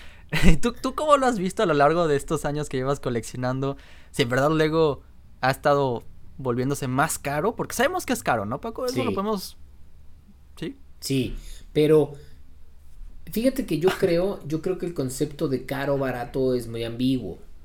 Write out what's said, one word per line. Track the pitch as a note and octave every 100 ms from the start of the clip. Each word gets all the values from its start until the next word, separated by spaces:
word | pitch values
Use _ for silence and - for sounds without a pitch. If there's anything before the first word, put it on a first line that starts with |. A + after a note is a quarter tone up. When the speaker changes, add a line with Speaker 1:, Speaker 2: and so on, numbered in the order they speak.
| - - -
Speaker 1:
<laughs> | D3+ F3+ E3
¿Tú, | A#3+
tú | A#3+ C4 A#3+
cómo | D4+ C#4+
lo | B3+
has | A3
visto | F3+ -
a | G3
lo |
largo | D3 C#3+ E3 E3
de | C#3+
estos | - D#3 D3+
años | D3 D3
que | C3+
llevas | C3+ C#3+
coleccionando? | C3+ A#2 - B2 B2+ C3 C#3 C#3 - - -
Si | -
en | A#2+
verdad | B2+ C#3+
Lego | D#3 D#3 D#3+ D#3 C3 - - - -
ha | B2+
estado | C3 D3+ C#3+ C3+ A#2 - - - -
volviéndose | C3 A#2+ C3 C#3 C3
más | C3 D#3 -
caro, | C#3 D3 G3 -
porque | - -
sabemos | C#4 F4+ -
que |
es | B3
caro, | E3 A#2 G2+
¿no, | -
Paco? | A3+ G#3+ B3+
Eso | C4
Speaker 2:
Sí. |
Speaker 1:
lo | A3
podemos, | G3 G#3 G3+ - - - - - - - - - - - -
¿sí? | D#3+ - - -
Speaker 2:
Sí, | - C3+ A2 - - - -
pero | D3 D3+ D#3 C#3 - - - - - - - - - - - -
fíjate | G#3+ B3+ C4 G#3+
que | D3+
yo | F#3 -
creo, | F#3 E3+ G3 F#3+ D3
yo | D#3+
creo | F#3 F3+
que | F3
el |
concepto | D#3 C3 - D3+ - D#3
de | B2+ -
caro, | C3+ C#3+ C#3
barato | C3+ B2 A#2+ C#3 C3 B2
es | A2+
muy | A2+
ambiguo, | A#2 A#2 B2+ B2+ F#2+ E2 - -